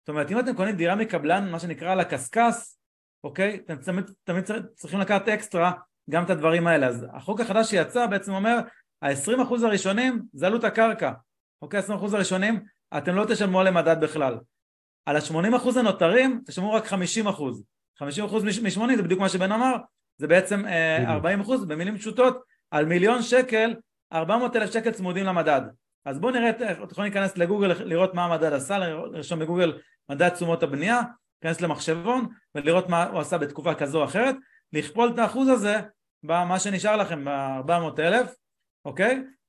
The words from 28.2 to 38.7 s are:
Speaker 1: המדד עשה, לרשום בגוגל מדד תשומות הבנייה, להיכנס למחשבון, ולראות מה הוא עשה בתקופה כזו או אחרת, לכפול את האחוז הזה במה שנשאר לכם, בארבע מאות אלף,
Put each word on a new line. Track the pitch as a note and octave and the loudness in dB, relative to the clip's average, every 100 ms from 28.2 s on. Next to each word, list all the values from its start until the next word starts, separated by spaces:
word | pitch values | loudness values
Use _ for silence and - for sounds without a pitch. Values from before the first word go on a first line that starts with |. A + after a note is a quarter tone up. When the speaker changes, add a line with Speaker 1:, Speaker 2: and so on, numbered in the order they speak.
Speaker 1:
המדד | F3 E3 D#3+ | -2 2 2
עשה, | C#3+ C#3 G3 | 0 -2 -2
לרשום | F3+ D#3 - E3 C#3+ E3+ | -2 -6 -10 -10 -8 -6
בגוגל | D#3 F3 E3+ - - _ _ | -2 0 0 0 -14 _ _
מדד | C#3+ F3+ | 2 2
תשומות | F3 E3+ E3 | 2 -2 0
הבנייה, | D#3+ C#3 F3 A#3+ A#3 - _ _ | 0 -2 0 0 -2 -10 _ _
להיכנס | D#3+ D#3+ | -6 -2
למחשבון, | E3+ C#3+ - D#3+ F3+ B3+ A#3 - _ | -2 -4 -2 -4 -2 -2 -2 -10 _
ולראות | D3 C#3+ F3 F3 | -4 2 2 2
מה | E3+ | 0
הוא | F3 F#3 | 0 -2
עשה | D3 F3 | -4 -2
בתקופה | C#3+ D3 D#3 | -4 -4 -4
כזו | D3+ C#3+ D#3 | -2 -2 0
או | |
אחרת, | C3+ F3+ B3+ C4 _ _ _ | 0 0 0 -2 _ _ _
לכפול | D3+ D3 G#3+ A#3+ | -6 -6 0 0
את | A#3 | 2
האחוז | A3+ B3 C4 | -2 2 4
הזה | B3+ G#3 G#3 - _ _ _ | 4 2 -2 -4 _ _ _
במה | D3 E3+ F3 F#3 | -2 0 2 0
שנשאר | G3+ F#3+ G#3 G#3+ | 0 -2 0 0
לכם, | F3 D#3+ | 0 -4
בארבע | C#3 C#3 C3+ C3+ C3+ F3 | -4 -4 -4 -4 0 0
מאות | E3 C3 | 0 0
אלף, | D#3+ A3 B3+ - _ _ _ | 2 2 0 -6 _ _ _